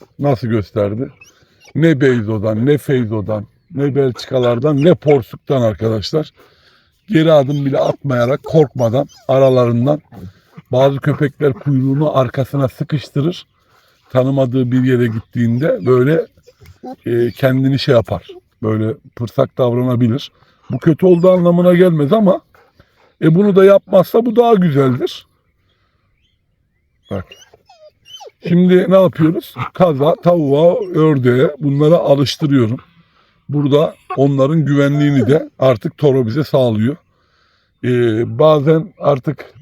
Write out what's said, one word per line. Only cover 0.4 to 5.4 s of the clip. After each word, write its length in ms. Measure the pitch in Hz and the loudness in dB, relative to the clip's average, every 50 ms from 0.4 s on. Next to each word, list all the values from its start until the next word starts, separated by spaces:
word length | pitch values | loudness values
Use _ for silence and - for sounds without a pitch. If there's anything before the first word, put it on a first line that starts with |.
| 123 110 | -2 -4
gösterdi? 640 | 113 107 92 - - 107 101 101 107 120 135 135 - _ - _ _ _ _ _ _ _ _ - - | -4 -4 -4 -4 -4 -4 -4 -4 -4 -6 -10 -10 -12 _ -20 _ _ _ _ _ _ _ _ -10 -4
Ne 260 | 143 160 165 156 127 | 0 2 2 2 2
Beyzo'dan, 680 | 143 131 123 117 101 107 110 104 101 110 110 110 123 | 2 0 0 0 -2 -4 -6 -4 -4 -4 -4 -2 0
ne 120 | 143 147 - | 0 0 -2
Feyzo'dan, 680 | - 151 135 127 117 104 110 107 95 110 107 104 104 - _ _ _ - | -2 -2 -2 -2 -2 -4 -6 -6 -6 -6 -6 -8 -8 -12 _ _ _ -12
ne 240 | - 135 143 143 123 | -8 -4 -4 -2 -2
Belçikalardan, 880 | 143 135 127 113 - - - 127 127 123 120 120 120 135 156 147 135 147 | -2 -2 -2 -4 -8 -10 -6 -4 -2 0 0 -2 -2 -2 -2 0 2 2
ne 100 | 180 165 | 2 2
Porsuk'tan 680 | - - 151 143 131 104 - - - | 2 2 0 0 0 0 -6 -16 -14